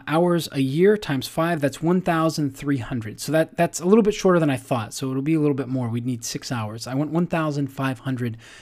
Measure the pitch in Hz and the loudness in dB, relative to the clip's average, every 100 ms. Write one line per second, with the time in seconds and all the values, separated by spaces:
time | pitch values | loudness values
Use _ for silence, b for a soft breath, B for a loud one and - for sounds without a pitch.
0 | - 156 175 170 - 139 135 147 190 208 | 0 2 2 2 0 -2 0 4 4 4
1 | - 135 - - 165 170 139 - 160 180 | 0 -4 -4 -2 0 0 0 0 2 2
2 | 175 165 160 156 143 135 139 139 110 127 | 2 2 0 0 -4 -4 -2 -2 -2 -6
3 | 110 - - 156 160 - 170 - 180 220 | -6 -8 0 0 0 0 -2 0 4 6
4 | 208 202 190 175 156 127 - 127 104 - | 6 2 4 4 4 0 -2 -4 -4 -6
5 | 135 135 139 160 147 135 120 131 120 117 | -4 -2 0 2 2 0 -2 -4 -2 -4
6 | 123 120 - - - 123 107 113 120 131 | -4 -6 -8 -10 -8 -6 -6 -8 -6 -4
7 | 151 160 175 170 156 143 139 - 135 123 | -2 0 0 0 -2 -2 -4 -4 -4 -4
8 | 135 127 123 113 B B | -6 -4 -4 -6 B B